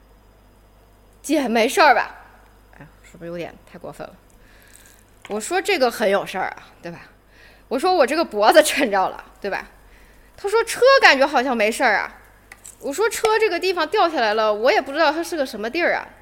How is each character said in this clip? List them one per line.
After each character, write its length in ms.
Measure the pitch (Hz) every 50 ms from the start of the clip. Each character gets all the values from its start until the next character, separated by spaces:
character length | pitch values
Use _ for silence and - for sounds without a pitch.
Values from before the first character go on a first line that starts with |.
| _ _ _ _ _ _ _ _ _ _ _ _ _ _ _ _ _ _ _ _ _ _ _ _
，“姐， 280 | - - 285 311 277 226
没 200 | 226 233 220 269
事 120 | - 392
儿 140 | 330 294 240
吧？” 200 | 208 - - - - - - - - - - - _ _ _ - -
哎， 80 | 143 151 - _ -
是 140 | - -
不 80 | 175 170
是 60 | 170
有 60 | 170
点 160 | 175 160 - - - - -
太 80 | - 175
过 120 | - -
分 160 | - - -
了？ 80 | - - 180 _ _ - - - - - - - - - - - - - - _ _ _ _ _ -
我 120 | 196 214
说 200 | 220 - 339 381 381
：“这 160 | 415 403 320
个 120 | 254 233
很 180 | 226 - 233 196
有 160 | 196 190 147
事 140 | 165 - 190
儿 100 | - -
啊， 180 | - - - - - -
对 120 | - 170 170
吧？” 160 | 165 - - - _ _ _ _ - - - - - -
我 120 | _ 220 262
说 140 | 262 370 370
：“我 100 | 349 269
这 80 | 226 285
个 100 | 320 320
脖 280 | 320 - 208 202 233 359
子 100 | 339 294
抻 260 | - - 262 285 220
着 200 | 196 196 190 160
了， 160 | - - - - - -
对 100 | - 202
吧？” 180 | 190 - - - - - - - - - - - - - - - _
他 120 | - - 403
说 140 | 392 453 466
：“车 160 | 466 - - 480 523 539 539
感 180 | - 359 302 262
觉 80 | 269
好 160 | 302 302 262 240
像 140 | 277 247
没 160 | 233 208 214 220
事 100 | - 285
儿 140 | 240 202
啊。” 240 | 160 85 - - - - - - - _ _ - - _ - - _
我 140 | - 240 277
说 160 | 339 427 466
：“车 260 | 427 - - 440 440 440
这 100 | 440 415
个 100 | 349 339
地 140 | 349 381 359
方 160 | 349 311 302
掉 200 | - 427 370 339
下 120 | 311 294
来 140 | 233 208 214
了， 180 | 220 220 214 208
我 160 | 208 220 262
也 100 | 427 403
不 120 | 269 269 277
知 60 | 302
道 120 | 330 294
它 100 | 302 330 339
是 120 | - 349
个 80 | 320 269
什 140 | 262 - 202
么 100 | 208 233
地 140 | 247 339 349
儿 120 | 269 180
啊， 120 | 110 - - - -